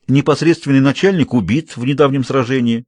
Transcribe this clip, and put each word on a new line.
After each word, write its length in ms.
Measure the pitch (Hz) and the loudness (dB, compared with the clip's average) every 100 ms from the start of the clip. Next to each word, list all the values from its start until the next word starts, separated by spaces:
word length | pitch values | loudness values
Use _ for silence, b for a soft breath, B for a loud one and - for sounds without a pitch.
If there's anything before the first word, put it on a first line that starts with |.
| - | -2
непосредственный 720 | 139 143 143 156 160 139 135 | 0 2 0 0 0 0 2
начальник 540 | 139 - 190 185 127 | 2 2 0 0 0
убит 420 | 120 87 139 - - | -2 -2 -2 -4 -6
в 80 | |
недавнем 400 | 127 143 143 135 | -4 0 0 0
сражении. 600 | 123 135 117 131 120 117 | -2 -2 -2 -2 -2 -2